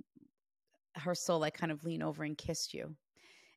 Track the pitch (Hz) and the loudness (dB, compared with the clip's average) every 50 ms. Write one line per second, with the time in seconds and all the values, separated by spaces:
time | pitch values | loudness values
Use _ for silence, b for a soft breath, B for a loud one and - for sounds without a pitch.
0 | - _ - - - - _ _ _ _ _ _ _ _ _ _ _ _ - 175 | -12 _ -16 -20 -20 -20 _ _ _ _ _ _ _ _ _ _ _ _ -10 -4
1 | 147 180 180 - - - 175 160 151 156 - - 170 165 156 147 156 170 165 160 | 0 0 0 2 4 4 4 6 4 4 2 2 0 0 0 0 -2 -2 0 0
2 | 156 156 147 151 156 151 156 - - - 160 - - - - 139 - 151 156 - | 0 0 0 0 -2 -2 -2 -4 -2 -2 -2 -2 -2 -4 -4 -4 -6 -6 -8 -12
3 | _ _ _ b b b b b b b b | _ _ _ b b b b b b b b